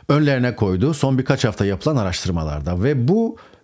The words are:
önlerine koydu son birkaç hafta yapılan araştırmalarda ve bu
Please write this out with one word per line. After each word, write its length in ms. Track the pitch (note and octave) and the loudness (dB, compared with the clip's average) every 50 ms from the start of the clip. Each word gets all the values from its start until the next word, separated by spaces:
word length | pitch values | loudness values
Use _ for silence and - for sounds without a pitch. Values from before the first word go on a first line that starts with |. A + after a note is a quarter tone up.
| - - | -2 0
önlerine 480 | C#3+ D3 D3+ C#3+ C#3 B2+ B2 B2 A#2 | 2 2 4 2 2 2 0 0 0
koydu 380 | - A2 G2 F#2 F#2 G2+ D3 E3 | 0 0 0 2 2 2 0 0
son 240 | - - C3+ C3+ B2+ | 0 0 0 2 0
birkaç 260 | B2+ - C#3 C3 - | 2 0 0 0 0
hafta 200 | A#2 G2 - G#2 | -2 0 0 0
yapılan 320 | G2 G2 F#2 - D3+ D#3 | 0 0 0 -2 0 0
araştırmalarda 840 | B2+ G#2 F#2 F2 - - F#2 F2+ E2+ D#2+ D2+ D2 D2 C#2+ D#2 F2 F2+ G2 | 0 0 0 -2 -4 -4 -2 -2 -2 -2 -4 -4 -4 -4 -4 -2 0 0
ve 260 | C3+ D3+ C3+ A#2 C3 | 0 0 0 0 2
bu 280 | F#3 A3 A3+ A3+ - - - - - _ | 2 2 0 -2 -4 -8 -16 -20 -20 _